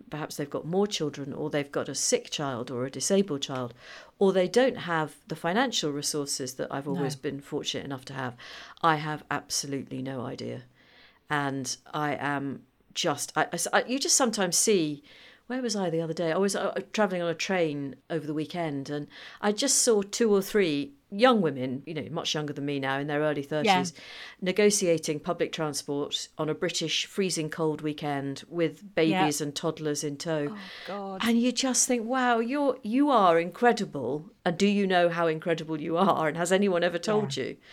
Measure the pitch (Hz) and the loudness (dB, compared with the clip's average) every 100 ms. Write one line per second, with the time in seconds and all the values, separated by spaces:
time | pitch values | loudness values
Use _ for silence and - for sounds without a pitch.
0 | - 151 151 - 143 - 151 185 208 - | -12 -10 -8 -6 -6 -6 -2 2 2 0
1 | 151 139 139 139 151 147 143 156 120 135 | -4 -4 -8 -6 -2 -2 -2 -4 -4 -2
2 | - 247 - - 139 120 127 123 131 - | 0 0 0 -6 -4 -4 -4 -4 -4 -4
3 | - 196 196 143 - 131 120 - - - | 2 2 2 -2 -6 -6 -8 -10 -18 -20
4 | - - 190 185 180 233 262 - 170 165 | -20 0 2 4 2 4 2 0 -2 -2
5 | 151 - - 165 170 202 262 - 156 143 | -2 -8 -12 -6 -2 0 0 0 -2 -2
6 | 143 151 143 - 127 - 139 139 143 139 | -4 -4 -4 -4 -6 -6 -6 -6 -4 -2
7 | 135 - 147 139 - 147 - 120 90 139 | -2 -4 -6 -8 -6 -6 -4 -6 -6 -10
8 | - 139 127 123 - - - - 170 156 | -10 -8 -8 -8 -14 -16 -18 -2 2 2
9 | 156 151 - 143 - - 143 139 - 131 | 0 -6 -6 -6 -4 -6 -4 -6 -6 -8
10 | 131 135 123 123 117 120 123 _ _ - | -6 -6 -8 -8 -8 -10 -14 _ _ -20
11 | - _ - 147 139 135 131 - - 151 | -20 _ -4 -2 -2 -2 -6 -8 -8 -4
12 | 147 139 139 143 139 123 - _ _ - | -2 -2 -2 -2 -4 -8 -12 _ _ -4
13 | 170 139 - - 170 170 - - - 262 | -2 -2 -2 -2 0 -2 0 0 2 -2
14 | 339 - 254 208 185 170 - 196 156 147 | 2 2 2 2 2 2 4 4 2 -2
15 | - - - - - 254 240 202 180 160 | -12 -20 -20 -20 -8 -4 -2 -2 0 0
16 | 165 165 165 165 202 196 196 - - - | -2 -2 0 2 2 0 -2 -4 -4 0
17 | 208 180 170 160 - 190 160 143 139 - | 0 0 -2 -2 -2 2 2 0 -6 -10
18 | - 165 147 151 151 175 160 143 135 147 | -6 -6 -4 -4 -4 -4 -4 -4 -4 -6
19 | 147 - - - 208 214 269 - - 214 | -8 -14 -20 -4 -2 2 2 2 4 2
20 | 196 - 233 196 190 214 180 143 143 - | 0 2 4 4 4 2 2 2 -4 -10
21 | _ 202 254 226 160 139 131 131 156 156 | _ 4 6 6 4 0 -2 -4 -6 -8
22 | 98 160 - 156 151 143 143 143 135 135 | -6 -6 -4 -2 -4 -4 -4 -2 -2 -2
23 | 143 147 151 147 139 156 214 185 180 - | -2 0 0 0 -2 0 4 4 2 -6
24 | - - - - 185 185 208 202 180 165 | -16 -16 -18 -6 -2 4 4 4 2 2
25 | 160 151 - 170 170 - 156 143 - 143 | 0 -4 -4 -2 -2 -2 -4 -4 -4 -4
26 | 143 - - - 156 151 180 - 160 - | -4 -6 -6 -4 -4 -2 -2 -2 -2 -2
27 | - - 185 160 156 - 156 151 151 151 | -2 -2 0 0 -2 -2 0 0 -4 -4
28 | 147 139 139 135 - 170 160 160 208 - | -4 -2 -4 -6 -6 0 0 -2 -4 2
29 | 160 185 185 143 147 143 165 156 151 147 | 4 4 2 2 -4 -2 -4 -2 -2 -2
30 | 151 143 170 156 147 202 190 - - 202 | -4 -4 -2 -2 -2 -6 -12 -14 -10 -8
31 | 196 190 220 233 247 247 262 247 - 247 | -8 -2 2 4 4 2 0 2 2 2
32 | 233 262 247 226 233 285 277 - 208 247 | 0 2 4 4 2 0 0 0 0 2
33 | 294 247 185 165 175 - 240 233 170 143 | 6 6 8 6 2 4 4 4 0 -4
34 | 120 147 175 - 180 160 202 202 190 180 | -2 -2 -6 -6 -4 2 4 4 4 6
35 | 175 170 165 156 170 165 156 156 160 165 | 4 4 0 0 0 -2 -2 -6 -2 4
36 | 185 151 156 160 170 190 202 170 170 170 | 4 4 2 0 2 4 4 2 2 0
37 | 214 214 202 135 113 - - | 0 0 0 -2 -6 -8 -16